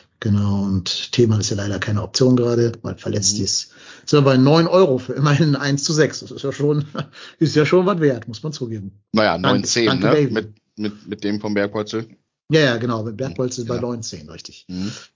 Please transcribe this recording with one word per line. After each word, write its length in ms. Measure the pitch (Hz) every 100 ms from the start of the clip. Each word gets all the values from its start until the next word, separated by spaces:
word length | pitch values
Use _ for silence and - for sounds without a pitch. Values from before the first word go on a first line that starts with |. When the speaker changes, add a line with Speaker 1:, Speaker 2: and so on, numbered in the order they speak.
| _ -
Speaker 1:
Genau, 440 | 107 101 101 101
und 480 | 101 95 87 - -
Thiemann 300 | - 117 107
ist 80 | -
ja 80 | 101
leider 220 | 101 95
keine 220 | - 104
Option 360 | 98 - 127 123
gerade, 340 | 120 120 117 113
weil 160 | 95 92
verletzt 400 | - 104 95 104
Speaker 2:
Mhm. 40 |
Speaker 1:
ist. 280 | 98 - - - - - -
Sind 140 | 151
wir 20 |
bei 160 | 139 127
neun 300 | 135 160 165
Euro 300 | 180 175 127
für 160 | -
immerhin 420 | 165 147 143 156 135
ein 60 |
eins 220 | 139 143
zu 80 | -
sechs. 300 | 156 139 -
Das 100 | -
ist 120 | -
ja 80 | 139
schon, 340 | 131 147 147 147 - 147
<laughs> 280 | - - -
ist 160 | 151 139
ja 100 | 147
schon 200 | 180 180
was 140 | 170
wert, 280 | 147 117 113
muss 140 | 107
man 120 | 156
zugeben. 480 | 143 120 110 95 _ -
Speaker 2:
Naja, 220 | 110 104
Speaker 1:
Danke, 140 | 85 131
Speaker 2:
neun 160 | 104 104
zehn, 200 | 123 110
Speaker 1:
danke, 180 | 92 107
Speaker 2:
ne? 60 |
Speaker 1:
Davy. 200 | 151 135
Speaker 2:
Mit, 220 | 113 101 - _ -
mit, 300 | 107 101 -
mit 160 | 104
dem 180 | 101 104
vom 120 | 107
Bergholzel. 540 | 104 104 107 104 110 113 _ _ _ -
Speaker 1:
Ja, 120 | 156
ja, 160 | 139 117
genau, 260 | 120 113
mit 140 | 110 104
Bergholzel 480 | 131 - 127 127 117
bei 100 | 120
Speaker 2:
Ja. 60 |
Speaker 1:
neun 200 | 120 120
zehn, 260 | 113 87 73
richtig. 360 | 85 - - -
Speaker 2:
Mhm. 220 | 92 101 131 -